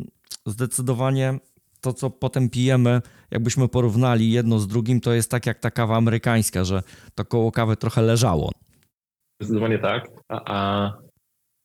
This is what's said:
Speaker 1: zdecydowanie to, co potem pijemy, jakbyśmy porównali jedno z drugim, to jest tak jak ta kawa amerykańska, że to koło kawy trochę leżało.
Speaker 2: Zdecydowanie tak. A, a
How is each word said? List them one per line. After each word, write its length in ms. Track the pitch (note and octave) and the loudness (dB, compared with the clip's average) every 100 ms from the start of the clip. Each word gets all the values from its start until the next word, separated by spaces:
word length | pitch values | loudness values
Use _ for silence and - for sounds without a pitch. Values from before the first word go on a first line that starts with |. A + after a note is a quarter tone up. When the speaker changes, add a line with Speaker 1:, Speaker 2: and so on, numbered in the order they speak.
| - _ - - - | -16 _ -18 -12 -10
Speaker 1:
zdecydowanie 920 | G#2 B2+ - B2+ A#2+ C3+ C3+ C3 C3 _ _ _ _ | -6 -4 -2 -2 0 0 0 -2 -4 _ _ _ _
to, 120 | C3 | -6
co 160 | - C3+ | -4 -6
potem 400 | - C3 C#3 B2 | -4 -4 0 0
pijemy, 520 | B2 B2+ B2+ A#2+ A#2+ - - - | 2 2 4 4 2 -2 -16 -8
jakbyśmy 360 | A2 A#2+ C3+ B2 | -2 -2 0 0
porównali 640 | B2+ A#2+ A2 B2+ A#2 A2+ | 2 2 2 2 2 2
jedno 280 | A#2 A2+ A2 | 2 2 0
z 80 | G2+ | 0
drugim, 340 | A#2+ A2+ B2 | -2 0 0
to 120 | A#2+ | 2
jest 180 | A#2 A2 | 0 0
tak 140 | A#2+ A#2+ | -2 -4
jak 140 | - | -4
ta 120 | A#2 | -4
kawa 240 | - A2 A2+ | -2 0 2
amerykańska, 680 | A2+ A2+ B2 A2+ G2+ F#2 | 2 2 2 2 0 0
że 200 | F#2 F#2+ - - - - | 0 -2 -4 -16 -18 -10
to 100 | F#2 | -4
koło 260 | A#2+ A2+ | 0 0
kawy 240 | B2 A2 G#2+ | 0 0 0
trochę 260 | A2+ - | -2 2
leżało. 500 | A2+ A2+ A#2 D#2+ C#2 - _ _ _ _ _ _ _ - | 2 4 2 2 -2 -6 _ _ _ _ _ _ _ -12
Speaker 2:
Zdecydowanie 380 | G#2 G#2+ A2+ G#2 | -4 -2 0 0
tak. 280 | G2 A#2 - - - | 0 -4 -8 -20 -12
A, 120 | A2 - | -10 -6
a 380 | G2+ G2 G2+ G2+ G#2 - _ _ _ _ _ | -4 -2 -2 -4 -6 -20 _ _ _ _ _